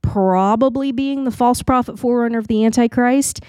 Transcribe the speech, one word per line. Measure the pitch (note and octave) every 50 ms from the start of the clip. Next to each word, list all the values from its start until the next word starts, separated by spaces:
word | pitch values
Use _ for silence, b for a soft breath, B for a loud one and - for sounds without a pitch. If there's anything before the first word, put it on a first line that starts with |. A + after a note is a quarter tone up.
probably | - - - G3+ F#3+ F#3+ F#3 F#3 G3 G3+ A3+ A3+ C4+ C4+ A#3 C4+ C#4 C#4
being | A#3+ B3+ C4+ C#4 C#4 C#4 C4+
the | B3
false | - - B3 B3 B3 -
prophet | - - B3+ B3+ A#3+ A3+ A3+ -
forerunner | C4 A#3+ B3 A#3+ A#3 A#3 A#3 A3+
of | G#3+ -
the | A3 G#3+ A3
Antichrist | A3+ G#3+ A#3+ A#3 A#3 - B3+ A#3+ B3 C4 C#4 C4+ - - - B